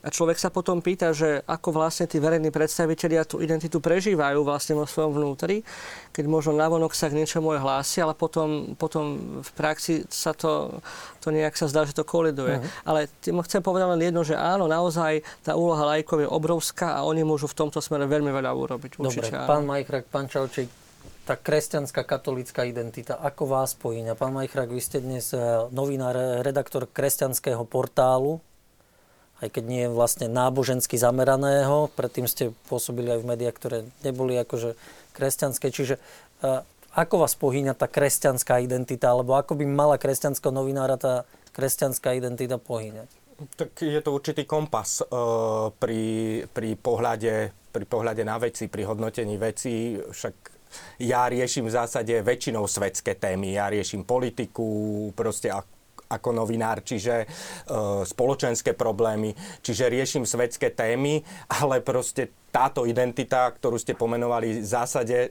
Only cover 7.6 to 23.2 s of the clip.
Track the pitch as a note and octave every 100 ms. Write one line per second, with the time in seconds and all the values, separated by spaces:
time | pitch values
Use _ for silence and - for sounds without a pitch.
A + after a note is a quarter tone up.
7.6 | C3+ C3+ C#3 - D#3+ D#3 D#3+ E3 D#3 D3+
8.6 | - - D#3+ D#3+ D3 C#3+ B2 C3+ C#3 -
9.6 | D3+ D3+ - D#3+ - - E3 D#3 D#3+ D3+
10.6 | C#3+ - - - - - - D#3 D3+ -
11.6 | D#3 D3+ D3 D3 D#3 E3+ D#3+ C#3 B2+ B2+
12.6 | B2 - - D#3 D3 - - F3 E3+ G3+
13.6 | F3+ F#3 F#3 E3+ E3+ E3+ D#3 D#3+ D#3+ G3
14.6 | E3 D#3+ F3 D#3+ D#3+ D#3 - - D#3+ D#3
15.6 | E3+ D#3 D3 D3+ D#3 D#3+ D3 D#3+ D#3 E3+
16.6 | - - E3+ C#3+ D3 D#3+ D#3 D3+ C#3+ -
17.6 | D3+ D3+ - D3 C#3 D3 D3 C3+ C3 C3
18.6 | C3 C3 C#3+ - C3+ A#2+ A2+ C3+ C3 D3
19.6 | C#3+ C#3 C3 C3+ - C#3 C3+ C#3 C3 -
20.6 | B2 - - - - - - B2+ - D3+
21.6 | D3+ D3+ C#3 - B2 C3+ - B2+ B2+ -
22.6 | B2 A#2+ A#2 A2+ A2+ A#2